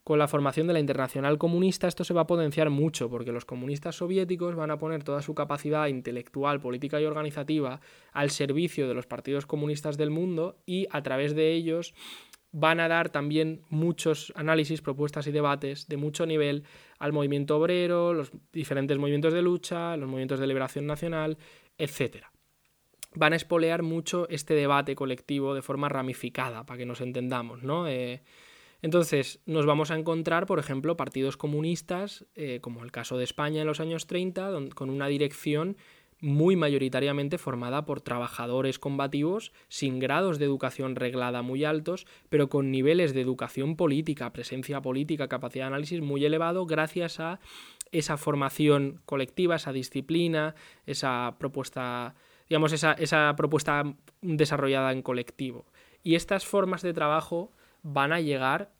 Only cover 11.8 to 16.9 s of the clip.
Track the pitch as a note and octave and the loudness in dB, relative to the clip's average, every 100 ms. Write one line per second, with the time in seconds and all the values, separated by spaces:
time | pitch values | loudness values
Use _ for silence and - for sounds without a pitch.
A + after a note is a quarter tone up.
11.8 | E3+ - - - - - _ D#3 D#3 E3 | -4 -12 -18 -18 -20 -20 _ 2 4 6
12.8 | E3 E3 D3 D3 D3 D#3 D#3+ D#3+ - D#3 | 4 2 2 0 0 2 2 -2 -4 2
13.8 | E3+ D#3+ D#3+ D3+ - - D3 D#3+ D3+ D#3+ | 2 2 0 0 -4 -4 2 4 2 -2
14.8 | - C#3 D3 D3+ D3 D3 D3 C#3+ C#3 C#3+ | -4 -2 -2 -2 -2 2 2 2 -2 -8
15.8 | - D3 D3+ D3 D#3+ D#3+ C#3+ C#3+ C#3+ - | -8 -4 -4 -2 0 2 2 0 -6 -18
16.8 | - | -20